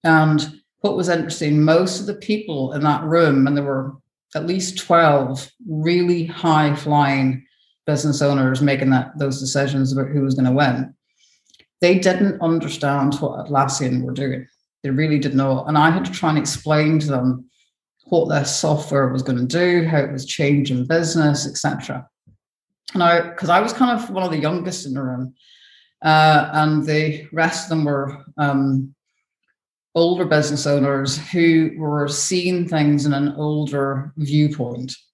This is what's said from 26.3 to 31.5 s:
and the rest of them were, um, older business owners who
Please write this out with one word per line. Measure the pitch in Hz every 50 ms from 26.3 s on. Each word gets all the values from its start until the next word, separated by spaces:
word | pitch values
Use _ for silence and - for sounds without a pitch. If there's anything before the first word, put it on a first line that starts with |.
| 156 147 143 -
and | - 156 151 156 156 151 147
the | 151 151 151 156 156 151 - - -
rest | - 160 160 165 - - -
of | -
them | 165 160 151
were, | 147 143 139 139 143 143 - - - -
um, | - 147 143 139 135 139 139 135 135 135 135 139 _ _ _ _ _ _ _ _ _ _ _ _ _ _ _ _ _ _ _ _
older | 170 170 175 180 175 175
business | 151 156 151 143 143 147 135 -
owners | 147 143 143 135 139 139 135 135 135 135 151 151 -
who | - 180 165 165